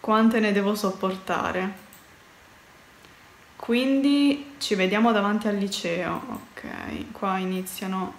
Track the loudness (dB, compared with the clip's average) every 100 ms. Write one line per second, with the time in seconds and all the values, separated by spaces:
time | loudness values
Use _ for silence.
0 | 0 4 6 6 4 2 2 0 -2 -2
1 | -4 -4 -4 -2 -2 -2 -4 -8 -16 -20
2 | -20 -20 -20 -20 -20 -20 -20 -20 -20 -20
3 | -20 -20 -20 -20 -20 -10 0 2 2 2
4 | 4 4 4 2 -4 -8 -2 0 2 4
5 | 4 4 2 0 0 -2 -2 -4 -4 -4
6 | -4 -6 -8 -12 -14 -16 -12 -10 -8 -8
7 | -10 -6 -2 -2 -2 -4 -6 -8 -6 -4
8 | -6